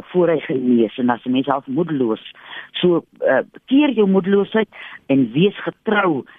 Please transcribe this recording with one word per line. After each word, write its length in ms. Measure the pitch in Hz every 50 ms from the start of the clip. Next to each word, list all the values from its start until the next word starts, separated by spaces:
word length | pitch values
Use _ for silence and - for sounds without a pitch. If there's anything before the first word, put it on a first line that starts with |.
| - -
voor 160 | - 180 170 170
hy 100 | 160 139
genees 580 | - - 127 131 123 123 120 113 113 104 - 135
en 120 | 123 123
as 140 | 117 113 -
'n 60 | 127
mens 140 | 127 135 131
half 200 | 147 131 139 -
moedeloos. 680 | 139 127 160 175 160 151 131 123 110 107 - - - - - - - - - - -
So, 320 | - - 175 180 170 156 - _ _ -
eh, 200 | - - 131 123 - - - - _
keer 240 | - 262 285 302 285
jou 160 | 220 220 208 190
moedeloosheid 600 | 190 190 170 196 202 202 196 - - 220 214 - - - - - - - _
en 260 | - 135 135 127 107
wees 240 | 117 156 196 202 - -
getrou 640 | - 165 - _ - - 208 208 190 175 147 120 - - -